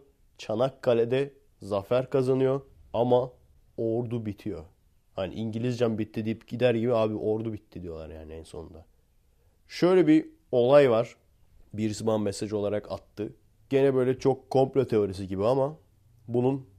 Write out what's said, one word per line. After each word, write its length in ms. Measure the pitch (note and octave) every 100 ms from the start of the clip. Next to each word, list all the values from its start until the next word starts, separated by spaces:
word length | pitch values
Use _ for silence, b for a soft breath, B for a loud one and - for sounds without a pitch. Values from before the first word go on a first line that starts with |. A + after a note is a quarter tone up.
| - _ _ -
Çanakkale'de 960 | - A2 C3 - - A#2 A#2 C3 C#3 - _ _
zafer 480 | G2 G2+ G2 B2 B2+
kazanıyor 520 | C#3 B2+ C3 C3 C3+ - - -
ama 380 | G#2+ B2 B2 C3 - _ _ _ -
ordu 480 | A2+ A2+ A#2+ A#2+ G#2+
bitiyor. 380 | - G#2+ E2+ D#2 _ _ _ _
Hani 200 | - G2
"İngilizcem 640 | - A2+ A2 B2 A#2 A#2 G#2+
bitti." 280 | G#2+ - A2
deyip 220 | A2+ -
gider 280 | A#2+ B2 A#2
gibi 200 | A#2+ A#2
abi 200 | A2 G#2+
ordu 380 | A2 G#2+ A2+
bitti 280 | G#2+ - -
diyorlar 280 | F2+ D#2+ D#2
yani 240 | D#2+ D#2
en 100 | D#2+
sonunda. 420 | D#2+ - D#2+ F2+ - _ _ _ _ _ _ _ _
Şöyle 400 | - E3+ F#3 D#3
bir 180 | D#3 - - _
olay 400 | B2+ A#2+ C#3+ C3+
var. 240 | A2+ A#2+ - _ _ _ - -
Birisi 340 | G#2 G#2+ G#2 A2
bana 100 | A2
mesaj 360 | G#2 G2+ G#2+
olarak 380 | G#2 G2+ G#2 -
attı. 420 | F#2+ - - A2 - _ _ -
Gene 240 | C3+ C#3
böyle 260 | C3 B2+ B2+
çok 300 | C#3 C3 -
komplo 360 | C3 C3 C3+ A#2+
teorisi 420 | A2 G2+ F#2+ G2
gibi 180 | F#2+ G#2+
ama 320 | C3+ C3+ D#3 _ _ _ _ -
bunun 380 | A#2+ B2+ C3+ C3+